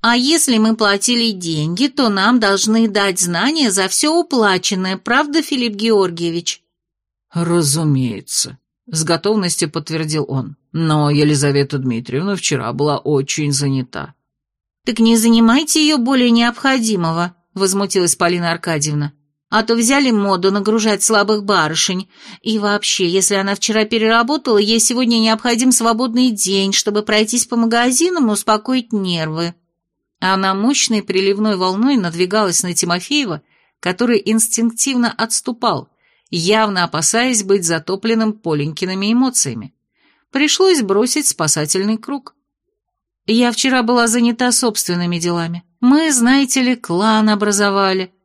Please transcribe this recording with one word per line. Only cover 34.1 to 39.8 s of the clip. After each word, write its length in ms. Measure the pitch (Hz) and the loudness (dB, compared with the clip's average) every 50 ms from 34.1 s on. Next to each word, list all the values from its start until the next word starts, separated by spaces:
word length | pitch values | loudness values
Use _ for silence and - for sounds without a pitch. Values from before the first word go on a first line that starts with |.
| 240 208 - | 2 2 2
инстинктивно 840 | 202 220 226 214 - - - 233 233 226 - - - 262 247 240 226 | 0 0 0 0 0 0 0 -2 -2 -2 -2 -4 -2 0 0 0 -2
отступал, 800 | 226 - 220 226 - - - - 240 - - 226 170 127 - _ _ _ _ _ _ _ _ _ | -2 -4 -4 -4 -4 -4 -4 -6 -6 -2 -2 -2 -2 -2 -6 _ _ _ _ _ _ _ _ _
явно 540 | - 170 160 180 214 220 220 208 202 180 175 | -6 -4 0 2 2 2 2 2 0 -2 -2
опасаясь 580 | 170 - 156 160 - - 233 247 262 247 220 | -2 -2 -2 -2 0 0 0 0 0 0 -2
быть 220 | 196 190 196 202 175 | 2 2 0 2 2
затопленным 720 | 165 170 160 - - 190 196 - 226 226 226 220 220 214 | 0 -2 -2 -2 -4 -6 -2 0 0 0 2 0 0 -2
Поленькиными 800 | 214 _ 170 156 147 147 156 151 - 190 185 185 190 196 208 | -4 _ -4 -2 -2 -2 -4 -4 -6 -4 -4 -4 -2 0 0
эмоциями. 600 | 220 247 262 254 247 - - 139 113 107 107 - _ _ | 2 2 2 2 0 -2 -4 -2 -6 -10 -12 -14 _ _